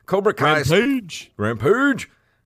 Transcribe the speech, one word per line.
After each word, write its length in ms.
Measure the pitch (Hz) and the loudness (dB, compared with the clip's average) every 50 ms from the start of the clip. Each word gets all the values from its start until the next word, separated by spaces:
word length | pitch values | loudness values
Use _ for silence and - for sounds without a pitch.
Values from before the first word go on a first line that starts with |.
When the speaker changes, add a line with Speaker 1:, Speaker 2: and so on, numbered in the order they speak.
| _ | _
Speaker 1:
Cobra 260 | - 185 196 196 214 - | -4 -4 0 0 0 0
Kai's 360 | - - 147 151 151 139 131 | 0 0 2 2 2 2 2
Speaker 2:
Rampage. 600 | 160 202 240 277 277 262 208 165 - - - - _ | 2 2 2 2 0 -2 -4 -8 -14 -16 -16 -16 _
Speaker 1:
Rampage! 760 | - 104 107 117 107 113 147 214 247 277 285 269 - - - _ _ _ _ _ _ _ | -4 -4 -4 -2 0 0 2 2 4 2 2 0 -2 -6 -12 _ _ _ _ _ _ _